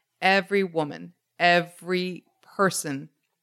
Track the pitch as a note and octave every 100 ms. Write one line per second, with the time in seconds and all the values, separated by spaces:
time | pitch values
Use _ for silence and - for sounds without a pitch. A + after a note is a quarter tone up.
0 | _ _ F#3 G3 F#3 G3+ F#3 D#3+ D3 D#3+
1 | F2 _ _ - F3 F3 E3+ - F3 F#3
2 | F3+ E3+ - _ _ - F#3+ - E3 C#3
3 | D#3 _ _ _